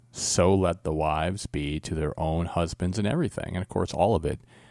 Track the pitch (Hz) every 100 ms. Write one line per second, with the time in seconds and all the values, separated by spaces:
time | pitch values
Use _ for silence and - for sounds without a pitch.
0 | _ - - - 90 98 90 85 82 78
1 | 78 78 85 98 - 76 73 76 - 78
2 | 76 - 80 82 85 87 82 - 90 101
3 | 101 156 127 - - 90 92 92 90 85
4 | 98 95 76 - - - -